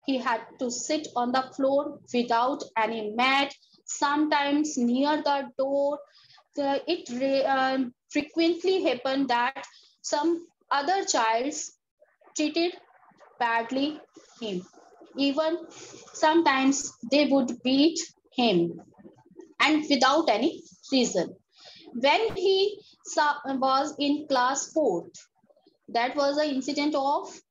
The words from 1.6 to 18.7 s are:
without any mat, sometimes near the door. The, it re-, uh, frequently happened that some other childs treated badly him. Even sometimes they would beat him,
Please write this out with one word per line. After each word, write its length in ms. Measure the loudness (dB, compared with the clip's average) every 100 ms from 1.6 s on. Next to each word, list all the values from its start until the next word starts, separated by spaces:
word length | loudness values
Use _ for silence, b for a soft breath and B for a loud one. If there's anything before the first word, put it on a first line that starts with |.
| 2 2 0 -10 -4
without 480 | -2 0 2 0 -2 -6 -2
any 320 | -2 -2 -6
mat, 380 | 0 2 2 0 -6 b b
sometimes 920 | -14 -4 0 2 2 2 2 0 0 0
near 420 | 0 2 2 0
the 280 | 0 -2 -4 -4
door. 400 | -2 0 0 -2 -12 b b b _
The, 280 | -4 -2 -2 -2
it 220 | -6 -4
re-, 340 | -4 0 2
uh, 340 | 2 2 2 0 -4 -8 _
frequently 760 | -6 -4 0 0 2 0 0
happened 440 | 0 -2 -2 -2 0
that 360 | 0 0 -4 -16 b b b
some 440 | -4 -2 0 -2 -6 _ _
other 340 | -2 2 0
childs 680 | 0 0 2 0 -2 -6 -12 _ _ _ _ _ -16 -4
treated 360 | -2 0 -2 -4 _ _ _ _ -20 _
badly 640 | 0 0 -2 -2 -2 -4 -16 -20 -20 -12
him. 220 | -8 -8 -10 -20 -20 -20 -16 0
Even 400 | 0 2 0 -2 -8 B B B B
sometimes 760 | 0 4 4 4 4 2 2 -4 -12 0
they 160 | 2 4
would 360 | 2 2 -2
beat 360 | 0 4 4 2 -10 _ _
him, 460 | 0 2 2 0